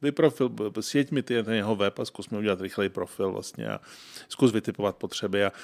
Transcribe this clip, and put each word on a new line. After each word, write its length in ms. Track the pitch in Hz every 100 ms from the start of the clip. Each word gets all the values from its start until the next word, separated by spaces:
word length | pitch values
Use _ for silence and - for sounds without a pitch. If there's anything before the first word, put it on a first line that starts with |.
vyprofil-, 720 | 143 143 160 - 127 - 107 98
sjeď 300 | 104 143 139
mi 120 | 143
ty, 200 | - 120
ten 120 | 107
jeho 220 | 113 101 104
web 220 | 101 -
a 60 |
zkus 260 | 117 - 98
mi 80 | 104
udělat 220 | 107 92
rychlej 280 | 95 - 98
profil 440 | 95 90 - 98
vlastně 360 | 101 - - 55
a 120 | 52 - - - - -
zkus 240 | - 131
vytipovat 440 | 107 110 98 101 -
potřeby 480 | 101 - 104 98
a 80 | 98 -